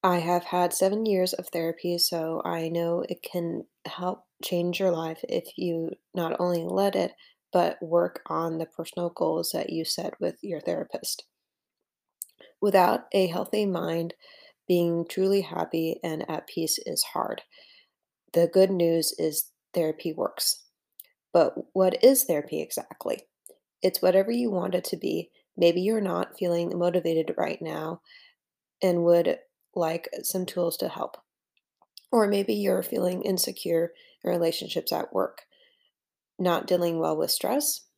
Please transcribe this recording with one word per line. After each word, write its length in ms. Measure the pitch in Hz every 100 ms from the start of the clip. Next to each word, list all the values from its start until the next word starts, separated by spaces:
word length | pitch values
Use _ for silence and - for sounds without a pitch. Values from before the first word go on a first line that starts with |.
I 140 | 190 175
have 280 | 170 180 -
had 280 | 180 175
seven 320 | - 190 208 220
years 260 | 196 180
of 180 | - 185
therapy, 500 | 170 165 170 175 175
so 420 | - 170 160 165
I 260 | - 170 165
know 360 | 165 170 170 -
it 140 | -
can 460 | - 180 170 170 - _ -
help 400 | - 180 196 _ _
change 360 | - 175 175 175
your 100 | 190
life 340 | 165 160 160 -
if 260 | - - -
you 320 | 180 165 165 - _ 180
not 240 | 170 -
only 240 | 180 175
let 320 | 165 190 196 196
it, 180 | 196 - - _ _
but 260 | 180 170 -
work 400 | 165 170 175 - -
on 320 | 160 165 165
the 80 | 165
personal 460 | - 165 - 175
goals 400 | 175 165 156 170
that 180 | - -
you 160 | 165 165
set 340 | - 175 -
with 200 | 175 -
your 180 | 202 165
therapist. 680 | - 165 156 - - - - _ _ _ _ _ _ _ _ _ - _ - _
Without 460 | 208 190 180 - -
a 160 | 202 185
healthy 400 | 170 - 214 208
mind, 480 | 170 165 165 170 - - - - _ -
being 380 | 175 170 170 170
truly 340 | - 190 196
happy 580 | 156 165 165 165 165 -
and 240 | 170 156 -
at 200 | 156 -
peace 320 | - 160 -
is 240 | - -
hard. 400 | - - - - - - - - _ _ _ _ _
The 140 | 170 170
good 240 | 190 190
news 420 | 190 170 165 156 -
is 320 | 160 151 - _ _ 180
therapy 380 | 156 156 170
works. 500 | 160 190 - - - _ _ _ - - _ _
But 220 | 170 147 - -
what 300 | 190 185 -
is 200 | 247 269
therapy 360 | - 151 - 160
exactly? 680 | 156 - - - - - - _ - _ _ _
It's 180 | 185 -
whatever 300 | 185 185 196
you 180 | 240 240
want 240 | 185 180
it 120 | 180 -
to 120 | 170
be. 320 | - - 165 _ _ -
Maybe 260 | 170 170
you're 200 | 190 220
not 380 | 196 175 - -
feeling 360 | 180 170 170 175
motivated 600 | 175 175 170 160 160 -
right 240 | - -
now 400 | 165 156 156 180 _ - - _ _ _ _ _
and 220 | 185 175
would 340 | 170 170 165 - _ _ _
like 360 | - 160 170 - -
some 220 | - 185 185
tools 300 | - 170 -
to 140 | 180
help. 260 | - - - _ _ _ _ _ _ _ - _
Or 160 | 233 208
maybe 260 | 202 196
you're 300 | 208 196 190
feeling 380 | 190 - 180 180
insecure 720 | - 185 - 190 180 165 170 - - _
in 80 | 185
relationships 640 | 175 165 165 170 165 -
at 220 | - -
work, 300 | 95 - - _ _ _ _ _ _ _ _ _ -
not 300 | 180 170 -
dealing 320 | 180 170 165
well 160 | 160 156
with 160 | 160
stress. 540 | - - 269 285 - _